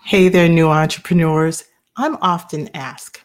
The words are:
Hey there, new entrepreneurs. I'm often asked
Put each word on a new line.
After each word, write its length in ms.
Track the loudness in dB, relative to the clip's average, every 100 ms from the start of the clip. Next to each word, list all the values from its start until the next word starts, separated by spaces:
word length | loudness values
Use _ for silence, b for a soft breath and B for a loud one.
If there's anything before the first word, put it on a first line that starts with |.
| -2
Hey 220 | 2 4
there, 220 | 4 4
new 180 | 4 4
entrepreneurs. 960 | 2 0 -4 -2 0 2 0 -2 -4 -14 _ _ -6
I'm 220 | -6 -4
often 480 | -4 -4 -8 -12 -12
asked 500 | -12 -14 -16 -20 -20